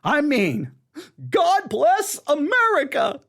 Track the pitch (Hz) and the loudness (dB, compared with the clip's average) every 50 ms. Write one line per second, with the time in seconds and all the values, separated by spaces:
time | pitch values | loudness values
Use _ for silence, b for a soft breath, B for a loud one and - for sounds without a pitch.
0 | _ 160 262 294 294 302 277 247 202 170 123 107 139 127 - _ _ _ B 294 | _ 0 0 0 2 0 0 0 0 0 -2 -4 -8 -10 -14 _ _ _ B -20
1 | 370 B B _ 135 127 - - 339 339 381 392 381 302 - 214 277 330 370 415 | -20 B B _ -16 -4 0 0 2 2 2 0 0 -2 -4 0 2 2 2 2
2 | 415 - - - - - 294 302 285 320 494 494 453 453 427 339 269 269 - 277 | 0 -4 -6 -10 -2 -2 -2 0 0 0 2 2 2 4 2 2 0 0 -2 -2
3 | - - - - _ | -2 -2 -2 -6 _